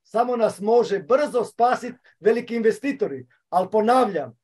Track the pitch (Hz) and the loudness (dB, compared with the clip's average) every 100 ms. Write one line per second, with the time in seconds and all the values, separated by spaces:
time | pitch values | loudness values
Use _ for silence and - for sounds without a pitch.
0 | _ 202 247 240 214 180 202 233 214 196 | _ -2 -2 0 -2 -2 2 2 2 -2
1 | 143 269 294 240 208 - 240 240 240 - | 0 0 0 -2 -4 0 0 0 -6 -16
2 | _ _ 196 240 - 233 220 208 277 196 | _ _ 0 0 -2 0 0 0 -4 -4
3 | 185 135 - _ _ 175 185 214 214 254 | -6 -6 -14 _ _ -2 0 0 2 2
4 | 226 165 123 - | 2 -2 -8 -12